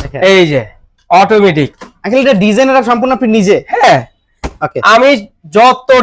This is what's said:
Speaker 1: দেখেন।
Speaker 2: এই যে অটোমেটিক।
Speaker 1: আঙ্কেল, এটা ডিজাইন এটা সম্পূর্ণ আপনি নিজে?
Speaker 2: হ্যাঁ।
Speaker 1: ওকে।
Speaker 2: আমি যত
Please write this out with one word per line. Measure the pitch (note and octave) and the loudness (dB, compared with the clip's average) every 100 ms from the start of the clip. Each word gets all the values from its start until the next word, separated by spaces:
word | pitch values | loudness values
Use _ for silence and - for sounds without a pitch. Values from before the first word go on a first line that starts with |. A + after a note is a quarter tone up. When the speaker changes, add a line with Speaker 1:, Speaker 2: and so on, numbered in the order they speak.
Speaker 1:
দেখেন। | - C3+ | -12 -4
Speaker 2:
এই | F#3 F#3+ E3 | 0 2 2
যে | C#3 G#2 _ _ _ - | -2 -6 _ _ _ -2
অটোমেটিক। | F3 G3 G#3+ G3+ D3+ C3 _ - _ | 0 2 2 0 0 -4 _ -20 _
Speaker 1:
আঙ্কেল, | F#3+ B3+ | -4 -2
এটা | C4+ | -2
ডিজাইন | G#3 G#3 G#3 C4 | 0 0 0 0
এটা | C4 | 0
সম্পূর্ণ | A#3 A#3+ B3+ | 0 -2 -2
আপনি | C4 A#3+ | -4 -2
নিজে? | A3 F#3+ D#3+ - | -2 0 -2 -2
Speaker 2:
হ্যাঁ। | - C4 C#3+ A#2+ _ _ _ - - | -2 0 0 -4 _ _ _ -14 -10
Speaker 1:
ওকে। | D3+ C3 | -8 -4
Speaker 2:
আমি | F#3+ A3+ C4+ B3+ G3+ _ D#3+ | 0 2 2 0 -4 _ -6
যত | G#3 B3 B3+ - B3+ | 2 2 0 0 0